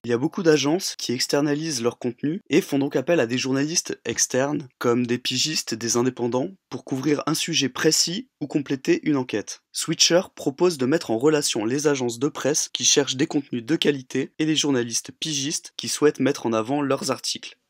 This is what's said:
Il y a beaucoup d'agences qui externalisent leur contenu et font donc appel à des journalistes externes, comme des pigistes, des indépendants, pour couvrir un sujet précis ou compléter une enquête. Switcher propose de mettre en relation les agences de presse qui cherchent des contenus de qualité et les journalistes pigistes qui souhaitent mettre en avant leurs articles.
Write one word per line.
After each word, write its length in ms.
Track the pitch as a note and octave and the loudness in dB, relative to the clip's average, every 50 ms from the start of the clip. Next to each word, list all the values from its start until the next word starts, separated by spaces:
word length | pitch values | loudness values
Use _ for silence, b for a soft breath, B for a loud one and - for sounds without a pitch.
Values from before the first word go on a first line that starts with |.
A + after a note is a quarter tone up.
| - | 0
Il 60 | A#2+ | 0
y 40 | A#2+ | 0
a 40 | |
beaucoup 240 | A#2 C3 E3 - - | 0 0 -2 -4 2
d'agences 540 | D3+ E3 D#3 D3 C3 C#3+ D#3+ F#3+ - - - | 4 6 6 6 4 2 0 0 -2 -6 -8
qui 160 | - - - | -6 -4 -4
externalisent 720 | A#2+ B2+ - - - C#3+ C#3+ D3+ D3 D3 D#3+ E3 D3 A#2 A2+ | -2 -2 0 0 2 2 2 2 0 -2 -2 -4 -4 -2 -2
leur 160 | - - _ | -2 -2 _
contenu 420 | - - - _ - C#3+ E3 G3+ _ _ | -6 -6 -4 _ -4 -4 -4 -4 _ _
et 120 | C3+ D#3+ | 2 2
font 180 | - - C#3+ C#3 | 2 2 0 0
donc 160 | C#3 D3 - | 0 0 0
appel 240 | D3 B2+ - F3 D#3+ | -2 0 2 2 2
à 80 | B2 | 2
des 100 | A#2 B2 | 0 0
journalistes 640 | B2 B2 C3 C3+ C3+ C#3+ D#3 E3+ F3 - - - _ _ | -2 0 0 0 0 0 0 -2 -2 -2 -2 -10 _ _
externes, 640 | - A#2 - - - - B2+ C3+ C#3+ D3 D3+ D3 - _ _ | -6 -2 -2 -2 0 2 2 2 2 -2 -4 -6 -10 _ _
comme 260 | - B2 A#2+ B2 B2 | 2 2 2 2 2
des 140 | A#2 A#2+ B2 | 0 -2 -2
pigistes, 560 | _ - C3 B2+ - D#3 D3+ - - - A#2 | _ -4 -2 -2 -2 -2 -2 -4 -4 -6 -6
des 200 | A2 A#2+ A#2 A2 | -6 -4 0 0
indépendants, 540 | A#2+ A#2+ B2+ B2+ - A#2+ A#2+ A#2+ B2+ C#3+ F#3+ F#3+ _ _ _ | 2 2 0 0 -2 -4 -2 0 -2 -2 -4 -8 _ _ _
pour 160 | - B2+ _ | -12 -12 _
couvrir 360 | - C#3 C3 C3 D3+ D3 C3+ - | -6 -6 -2 2 0 0 2 0
un 80 | D3 D#3+ | -2 -2
sujet 340 | - - - D#3+ C3 C#3 B2+ | -2 -2 0 0 0 0 0
précis 580 | - - - D#3+ D#3+ - - - E3+ G#3+ - _ _ _ | -2 2 2 4 4 4 0 0 -2 -8 -10 _ _ _
ou 80 | D3+ | -8
compléter 520 | C#3 - D#3 C#3+ - C#3+ C3+ - - F3 - - | -2 -2 -2 0 0 -4 -2 2 0 0 2 2
une 80 | D#3 D3 | 0 0
enquête. 460 | C3+ B2+ - - G#2 F#2+ - - - _ _ | 0 0 -2 -4 -4 -4 -6 -14 -16 _ _
Switcher 500 | - - - - C3 - - - E3 F3 F#3+ - _ | -8 -6 -4 -4 2 2 4 4 4 4 2 0 _
propose 460 | - - D3+ C3 - F3 F3+ E3+ C3+ | -4 -4 -4 0 2 2 2 2 2
de 80 | C3 | 0
mettre 240 | B2 D#3 E3+ - - | 2 2 0 0 -2
en 80 | A2+ A2+ | -2 2
relation 460 | C3 D#3 D#3 D3 D3 - - A2 G#2 | 4 4 4 4 0 0 -2 0 0
les 200 | A2+ C3 D3+ C#3+ | 0 -2 2 2
agences 320 | D3+ C#3+ C3 B2+ A#2+ A#2 | 2 2 2 -2 -4 -2
de 120 | A#2 C3+ D#3 | -2 -2 -2
presse 400 | - - - C3 D3+ - - - | -2 -2 -2 0 0 0 -2 -4
qui 140 | - - B2 | -4 0 2
cherchent 320 | - - D3 C#3 - C#3 | 4 4 4 2 2 0
des 120 | B2+ C3 | -2 -2
contenus 360 | - - D3 C3+ _ - A#2+ A2 | 0 0 -4 -4 _ -8 -8 -2
de 120 | A#2+ D#3+ | -2 0
qualité 580 | E3 - D#3 D3 C3+ B2+ _ - C3 C#3 - _ - | 2 2 2 0 0 -6 _ -4 -4 -4 -4 _ -4
et 60 | D#3+ | -2
les 100 | D#3+ D#3 | 0 0
journalistes 560 | C3+ - D3 C#3 B2 A#2+ A#2 A2+ - - - | 0 2 2 0 0 0 -2 -4 -6 -6 -6
pigistes 600 | - _ - D#3+ D3+ C#3 C3+ D3 F3 - - - _ | -10 _ -6 -4 -4 -4 -4 -4 -6 -6 -8 -10 _
qui 100 | - - | -8 -6
souhaitent 320 | A#2 - - D3 D3+ D3+ - | -6 -2 4 4 2 4 4
mettre 280 | C3+ B2+ C#3+ - - | 0 0 0 0 -2
en 60 | A#2+ A2+ | 0 0
avant 280 | A2 G#2+ A#2 C#3 D3 | 0 0 0 -2 -2
leurs 300 | C#3+ C3+ C3+ C#3 G#3 C3+ | 0 0 -2 -2 0 -4
articles. 480 | B2 - - - - - - - - _ _ | -4 -4 -4 -8 -8 -8 -10 -16 -18 _ _